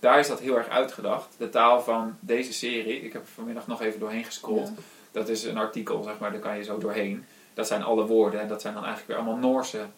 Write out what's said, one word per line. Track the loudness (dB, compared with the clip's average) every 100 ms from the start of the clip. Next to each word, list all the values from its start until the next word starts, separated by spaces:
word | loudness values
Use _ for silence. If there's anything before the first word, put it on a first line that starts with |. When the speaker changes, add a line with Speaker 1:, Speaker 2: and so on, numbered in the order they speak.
Speaker 1:
daar | 8 8
is | 6
dat | 0
heel | 0 0
erg | 2
uitgedacht. | 0 0 -2 -4 -4 -4 -8
De | -2
taal | 6 8 6
van | 4 0 0 -6
deze | -2 0 0
serie, | -4 -4 -4 -2 -4
ik | -6
heb | -12
er | -14
vanmiddag | -12 -10 -10 -8
nog | -4
even | -4 -4
doorheen | -6 -6
gescrolld. | -8 -10 -2 -2 -2
Speaker 2:
Ja. | -8 -16 -20 -10
Speaker 1:
Dat | -6 -2
is | -2
een | -2 -4
artikel, | -4 -4 -4 -4
zeg | -4 -6
maar, | -6
daar | -6
kan | -6 -6
je |
zo | -6 -6
doorheen. | -4 -2 -2 -4 -10 -20 -16
Dat | -6 -2
zijn | -2
alle | 2 2 4
woorden. | 6 6 4
En | -4
dat | -6
zijn | -6
dan | -6
eigenlijk | -6 -8 -6 -4
weer | -2
allemaal | 0 2
Noorse | 2 0 -6 -8